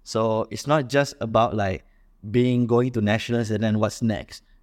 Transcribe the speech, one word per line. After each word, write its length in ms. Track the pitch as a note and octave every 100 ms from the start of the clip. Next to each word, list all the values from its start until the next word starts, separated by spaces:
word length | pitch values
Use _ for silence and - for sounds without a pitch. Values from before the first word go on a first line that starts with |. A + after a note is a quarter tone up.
So 440 | - A2+ A2+ A2 -
it's 160 | A2 -
not 220 | D#3 B2+
just 260 | C#3 C#3+ -
about, 340 | A2+ A2 A#2
like, 300 | G#2+ G2 F#2 _ _ _ _ G#2
being, 360 | A#2 B2 B2 A#2
going 240 | A#2 B2+
to 80 | B2
nationals 480 | G#2 A2 - A#2+ A2
and 120 | G#2+
then 160 | A2 G#2+
what's 200 | G#2 -
next. 420 | A#2 G#2 - - _ _